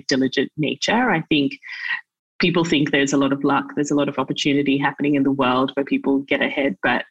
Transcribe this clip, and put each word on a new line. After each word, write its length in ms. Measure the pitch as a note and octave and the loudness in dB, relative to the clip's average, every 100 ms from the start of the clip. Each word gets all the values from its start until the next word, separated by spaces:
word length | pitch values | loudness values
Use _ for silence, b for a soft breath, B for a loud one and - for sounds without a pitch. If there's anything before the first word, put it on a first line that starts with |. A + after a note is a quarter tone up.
| - | 0
diligent 420 | C3+ C3 - - - | 0 0 0 -4 -4
nature. 540 | C#3 C3 - A3 B3+ | -4 -2 -2 0 2
I 100 | E3 | 0
think 300 | - D3+ C#3 - B B B B - _ _ _ | 0 0 0 -4 B B B B -8 _ _ _
people 260 | F3+ E3+ | 0 2
think 260 | E3 D3 C#3+ | 2 0 2
there's 220 | C#3+ C#3 | 0 2
a 60 | C#3+ | 2
lot 140 | C#3 | 0
of 120 | C#3 | 0
luck, 220 | C#3+ C#3 C3+ | 0 0 -2
there's 160 | - C#3+ | -4 -2
a 40 | |
lot 140 | C#3+ C#3+ | 0 0
of 100 | C3+ | -2
opportunity 600 | C#3 C3 D3 C#3 C#3 C#3 | -4 -2 0 2 2 0
happening 360 | C#3+ C#3 C#3+ | 0 0 0
in 80 | C#3+ | 2
the 60 | C3+ | 2
world 400 | C3+ B2+ B2+ C3+ | 2 2 2 0
where 100 | C#3 | -2
people 360 | C#3 C3+ C3+ C#3 | -2 -2 0 -2
get 200 | C#3 C#3+ | 0 -2
ahead, 340 | C3 D3+ C#3 F#3+ | 0 0 -2 -2
but 220 | C3 B2 - | -2 -2 -4